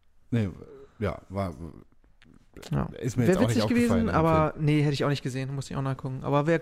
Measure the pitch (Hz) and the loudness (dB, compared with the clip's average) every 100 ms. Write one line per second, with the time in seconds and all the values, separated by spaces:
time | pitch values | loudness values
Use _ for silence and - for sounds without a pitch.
0 | _ _ - 117 101 - - - - - | _ _ -4 0 0 -4 -16 -20 -18 -4
1 | 101 - - 95 95 69 82 - - _ | -4 -4 -8 -6 -6 -6 -12 -16 -20 _
2 | - _ - - _ - - 143 - - | -20 _ -20 -20 _ -18 -4 -2 -2 -4
3 | 123 120 120 185 120 117 104 240 240 226 | -6 0 2 4 4 2 2 2 4 2
4 | 226 151 160 160 156 - 151 151 147 139 | 2 2 4 4 2 0 2 2 2 2
5 | 135 139 139 127 131 139 - 139 135 131 | 0 -2 -4 -6 -6 -8 -8 -6 -4 -4
6 | 135 131 131 143 147 165 | -6 -6 0 2 4 0